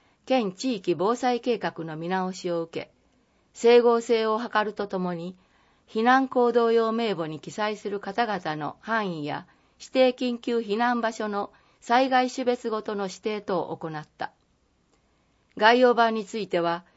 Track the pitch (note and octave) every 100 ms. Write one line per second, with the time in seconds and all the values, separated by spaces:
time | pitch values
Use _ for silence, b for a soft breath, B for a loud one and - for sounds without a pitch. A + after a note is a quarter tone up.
0 | b b - C4 G#3 F#3 C4 A3 F3+ E3
1 | F#3+ B3 B3+ A#3+ B3 A3+ E3+ E3 E3 D#3
2 | E3+ F#3 F#3 F#3 F3+ E3+ E3 D3+ - _
3 | _ _ _ _ _ - A#3 A#3+ A#3+ A#3
4 | A3+ A3+ A3 A3 A#3 G#3+ G#3 G3+ G3+ F#3+
5 | F3+ E3+ F3 F#3 b b b b b A3
6 | A#3 C4 C4 B3+ A#3+ A#3+ A#3 A#3 A3+ A3+
7 | A3+ E3+ D#3+ D#3 - F#3 G#3+ G#3 G#3+ G3
8 | G3 G3 A#3 G3 E3 D3+ D3 - - A3+
9 | G3+ E3 D3 C#3+ F#3 b b b - C4
10 | B3+ B3 B3+ A#3+ - A#3 G#3 G3+ A#3+ A#3+
11 | A3+ A3+ G#3+ G3+ G3 b b b - A#3+
12 | C4+ B3+ B3+ B3+ B3 B3 A#3 A3 G#3+ G3+
13 | G3 F#3 A3 G#3 G#3 F3+ - D#3+ E3 D#3
14 | D3+ - - _ _ _ _ _ _ _
15 | _ _ _ _ _ - G#3+ B3 B3 A3+
16 | A#3 A3 G#3 A3+ F#3+ F3+ E3+ E3+ -